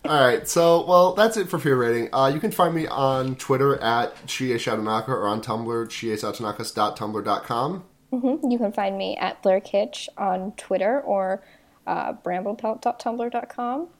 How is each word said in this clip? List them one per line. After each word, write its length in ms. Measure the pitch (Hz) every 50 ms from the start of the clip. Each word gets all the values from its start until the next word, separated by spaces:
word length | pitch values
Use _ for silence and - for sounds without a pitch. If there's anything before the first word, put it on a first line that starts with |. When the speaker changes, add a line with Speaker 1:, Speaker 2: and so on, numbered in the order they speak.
| -
Speaker 1:
All 160 | - 156 143 131
right, 180 | 123 117 107 -
so, 380 | - - 175 170 170 170 175 -
well, 280 | 170 180 180 180 180 180
that's 240 | 196 214 226 220
it 100 | 220 185
for 100 | 175 -
Fear 200 | 156 147 151 135
Rating. 360 | 127 120 117 117 117 113 - -
Uh, 140 | 127 135 135 143
you 80 | 156
can 100 | 226 214
find 220 | - - 180 170 165
me 100 | 165 156
on 480 | - - - 135 135 135 131 131 131 127
Twitter 420 | - - - 135 127 135 139 135 -
at 440 | - 113 117 120 120 - - - -
Chie 220 | - - - 131 127 120
Shatanaka 520 | 113 - 127 110 110 107 107 110 110 117 -
or 180 | 131 101 101
on 140 | 101 104 113
Tumblr, 480 | 110 123 110 113 117 113 117 117 117 113
chie 280 | - - 117 113 107
satanaka 480 | 104 - 107 104 - 117 107 104 - 113 107 -
dot 220 | 110 104 104 -
tumblr 260 | - 110 101 104 104 95
dot 220 | - 101 - -
com. 400 | - 123 117 127 151 185 185 - _ _ _ _ _
Speaker 2:
Mm-hmm. 380 | - 254 240 247 277 320 302 254
You 60 | 240
can 160 | 233 226 202 214
find 240 | - 202 196 196
me 180 | 196 190 190 -
at 240 | - - 185 - -
Blair 200 | - 202 185 196
Kitch 480 | 196 - - 202 208 208 - - - - _
on 340 | - 202 196 185 185 185 208 -
Twitter 420 | - - - 190 180 185 208 247 285
or, 400 | - - 202 196 190 185 190 196 - - - _ _ _ _ _ _
uh, 280 | 196 175 - - - -
bramblepelt 680 | - _ 175 180 180 185 196 214 220 - 220 220 -
dot 200 | - 240 240 -
tumblr 300 | - 240 226 240 233 240
dot 160 | 240 240 240
com. 400 | 240 - - 247 240 254 285 349 349 _